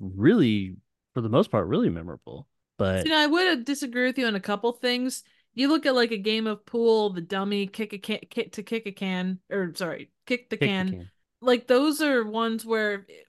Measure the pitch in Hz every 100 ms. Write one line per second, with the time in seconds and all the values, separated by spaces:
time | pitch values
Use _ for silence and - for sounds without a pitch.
0 | 95 92 135 233 123 104 95 90 _ _
1 | _ 131 113 131 220 110 85 175 196 85
2 | 85 67 - 71 - _ _ - 95 95
3 | - - 294 330 370 277 240 277 262 247
4 | 254 254 233 196 208 202 233 233 247 247
5 | 254 - - _ _ 226 277 311 294 247
6 | 233 220 208 220 220 208 - 233 233 220
7 | 208 180 170 196 196 202 196 220 214 202
8 | - 214 - 240 - - 196 226 208 190
9 | 190 185 185 185 - 196 175 151 175 143
10 | 135 _ - 240 - 220 214 190 185 90
11 | 90 _ _ _ 247 247 - 247 302 302
12 | 302 254 214 220 226 226 226 220 208 202
13 | 190 -